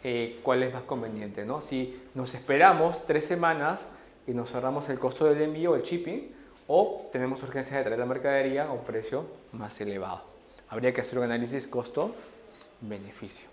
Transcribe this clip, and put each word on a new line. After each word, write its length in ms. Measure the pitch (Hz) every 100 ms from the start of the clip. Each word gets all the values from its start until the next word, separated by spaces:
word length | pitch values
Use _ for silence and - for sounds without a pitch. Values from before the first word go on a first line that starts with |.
eh, 360 | 127 120 117 -
cuál 200 | 139 127
es 100 | 127
más 120 | 127
conveniente, 600 | - 131 113 107 104 101
¿no? 160 | 104 131
Si 400 | - 131 127 - -
nos 200 | 127 127
esperamos 720 | 123 - 139 185 170 165 175 -
tres 180 | 151
semanas 680 | 151 175 165 160 147 185 - - - - -
y 60 |
nos 220 | 120 117
ahorramos 340 | 123 127 143 143
el 100 | 127
costo 260 | 131 -
del 180 | 156 147
envío, 320 | 151 156 170
el 80 | 156
shipping, 500 | - 175 170 226 - - - - -
o 400 | 160 214 - -
tenemos 300 | 131 127 131
urgencia 360 | 135 131 131 139
de 40 |
traer 160 | 110 113
la 80 | 123
mercadería 600 | 131 139 139 135 135 151
a 60 |
un 120 | 123
precio 420 | - 110 - 135 - - -
más 280 | 113 107 -
elevado. 420 | 104 98 92 90 - - - - -
Habría 260 | 110 123
que 60 | 127
hacer 180 | 127 123
un 60 |
análisis 420 | 120 117 120 135 127
costo-beneficio. 1800 | 127 - - 196 - - - - - - - 107 104 98 - 98 - -